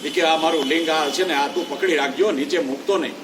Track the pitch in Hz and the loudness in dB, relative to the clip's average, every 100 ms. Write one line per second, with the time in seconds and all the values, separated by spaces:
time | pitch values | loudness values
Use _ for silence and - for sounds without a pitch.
0 | 147 175 160 160 160 165 135 165 165 156 | -4 0 2 4 2 0 2 0 2 0
1 | 143 139 185 143 139 175 - 139 185 151 | 0 0 0 0 0 -2 -4 -2 0 2
2 | 139 131 208 139 147 175 139 139 - 190 | 0 2 0 0 0 -2 -2 -4 0 0
3 | 135 - | -2 -6